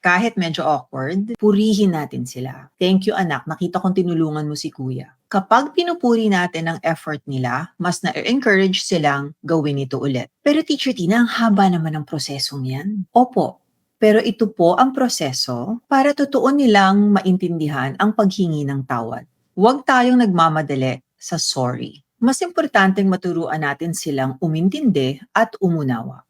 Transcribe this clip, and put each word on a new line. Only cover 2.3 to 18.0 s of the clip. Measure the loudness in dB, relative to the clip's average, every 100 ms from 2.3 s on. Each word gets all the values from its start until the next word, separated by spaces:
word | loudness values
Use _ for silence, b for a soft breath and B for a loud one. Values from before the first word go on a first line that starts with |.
| -8 -10 -12 -20 _
"Thank | 2 2 2
you, |
anak. | -2 -2 -4 -6
Nakita | -6 -4 -2
kong | -2
tinulungan | 0 0 0 -2 -2 -6
mo | -6
si | -10
kuya." | -10 -8 -8 -12 _ _
Kapag | -4 2 2 2 -2
pinupuri | -2 -2 0 2 2
natin | 0 0 -4 -6
ang | -4
effort | -4 -4 -6 -10 -6
nila, | -4 -2 -4 -6 _
mas | -4 -4
na-encourage | -4 -4 -2 0 2 4 2 0
silang | -2 0 0 -2 -6 -12 -2
gawin | 0 0 -4 -4
ito | -4
ulit. | -4 -4 -6 _
"Pero | 0 0 0
Teacher | -2 -2 -2
Tina, | 0 2
ang | 2
haba | 2 2 4 4
naman | 2 -2 -6
ng | -6
prosesong | -8 -6 -8 -8 -6 -6
yan." | -6 -6 -6 2
Opo, | 4 4 2 -2 -6 _ _ _ _
pero | 4 4
ito | 2 -2 -2
po | 2 2
ang | 4 2
proseso | 2 -2 -2 -4 -4 -4 -4 -6 -8 _
para | 0 2 0
totoo | 0 0 2
nilang | 4 4 6 6 4 4
maintindihan | 4 2 0 0 -2 -4 -2 -6 -2